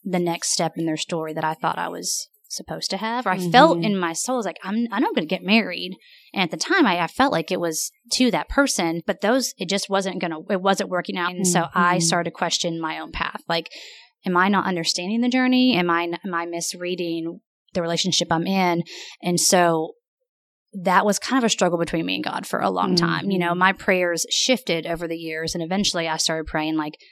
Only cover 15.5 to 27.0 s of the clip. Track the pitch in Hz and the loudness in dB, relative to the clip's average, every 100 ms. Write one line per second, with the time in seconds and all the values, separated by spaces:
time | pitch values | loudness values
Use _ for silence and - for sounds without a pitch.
15.5 | 254 254 233 175 170 170 170 196 170 170 | 4 4 4 2 0 0 -6 -6 -6 -4
16.5 | 170 165 180 180 180 170 165 165 180 _ | -6 -8 -8 -6 -4 -4 -4 -6 -10 _
17.5 | _ _ - 165 170 185 - 170 165 170 | _ _ -4 -2 0 0 0 0 0 0
18.5 | 190 180 170 170 - - - 180 175 - | 2 2 0 -2 -10 -16 -8 -2 0 4
19.5 | 185 170 165 160 - _ _ _ _ _ | 6 6 2 -2 -10 _ _ _ _ _
20.5 | _ _ 202 185 185 208 196 - 262 226 | _ _ -6 0 2 2 0 0 2 2
21.5 | - 180 170 170 170 175 - - - 190 | 2 2 2 0 -2 -2 -2 -4 -6 -4
22.5 | - 196 185 185 180 170 170 196 180 170 | -2 0 0 2 2 2 0 0 0 0
23.5 | 175 190 190 - 185 175 170 - - - | 4 2 2 0 2 2 0 -2 0 2
24.5 | - - 165 165 170 170 165 165 160 165 | 0 0 -2 -2 -4 -4 -6 -6 -6 -4
25.5 | 175 165 190 196 180 165 156 - 160 156 | -4 -2 0 0 0 -2 0 0 -2 -2
26.5 | 160 156 156 151 - | -2 0 0 -2 -6